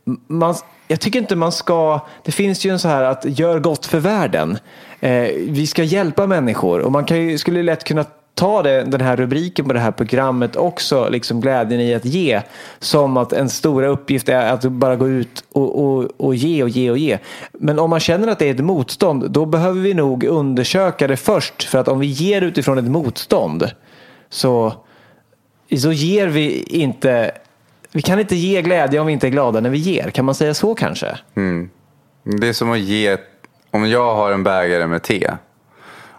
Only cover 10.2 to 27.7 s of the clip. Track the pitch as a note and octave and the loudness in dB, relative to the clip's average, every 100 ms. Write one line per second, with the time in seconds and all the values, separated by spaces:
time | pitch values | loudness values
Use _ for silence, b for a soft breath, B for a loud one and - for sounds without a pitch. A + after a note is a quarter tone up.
10.2 | C3+ B2 A#2+ - E3+ E3+ - C#3 G#2 A#2+ | 2 0 0 0 -2 -2 -2 0 0 -2
11.2 | - A#2 C3 B2+ A2 A#2+ A#2+ A#2 B2 F3+ | -2 -2 0 0 0 0 0 0 -2 -2
12.2 | D#3 G#2 - B B B - D3+ C#3 B2+ | 0 0 -2 B B B 0 2 4 2
13.2 | A#2+ - C3 - D#3+ C3+ C3+ C3+ - C3+ | 0 0 0 0 0 2 2 0 -2 -2
14.2 | - B2+ A#2 B2 B2+ B2+ C3 B2 C3 C3 | 2 2 2 0 -2 0 0 2 0 0
15.2 | A#2 - - C#3+ C3+ - C#3 C3+ B2 - | -4 -10 -6 -2 0 0 0 0 -2 -2
16.2 | C#3 B2 D#3 D#3 A#2+ B2 B2 B2+ D#3 G2 | -2 0 0 0 0 0 0 0 0 -2
17.2 | B B B - D3+ D3+ E3 E3 E3 E3+ | B B B -4 -2 2 2 2 2 2
18.2 | A3+ F#3+ D3 B2+ E3 E3+ B2+ - F#3 C#3 | 0 0 0 2 0 0 -2 0 2 2
19.2 | C3 D3 D#3 E3 F3+ F#3 G3 F3+ C#3 B2+ | 0 0 0 2 2 0 0 2 0 0
20.2 | A#2+ D#3+ C#3 B2+ B2 F#3+ F#3 - C#3 C3 | 0 2 0 0 0 0 0 0 0 0
21.2 | - F#3 - - - C3 B2+ C3+ C#3+ C3+ | 2 0 0 -8 -2 0 2 0 -2 0
22.2 | F#3 G3+ F3+ D3 C#3 C3 A#2+ D#3+ C3 - | 0 2 0 0 0 0 0 0 -2 -6
23.2 | - F#3+ F2 E2 G#2+ - B B B B | 0 2 2 -2 -4 -6 B B B B
24.2 | B - C3 A#2+ A2 - b b b b | B -2 0 2 0 -4 b b b b
25.2 | b _ _ _ _ C3+ D3+ D3+ D#3+ G#3 | b _ _ _ _ 0 0 0 0 2
26.2 | F#3+ D3+ D3+ C2+ - E3 C#3 - C3 A#2+ | 2 0 0 -2 -4 -2 -2 0 0 2
27.2 | G#2 - - _ _ | 0 -4 -18 _ _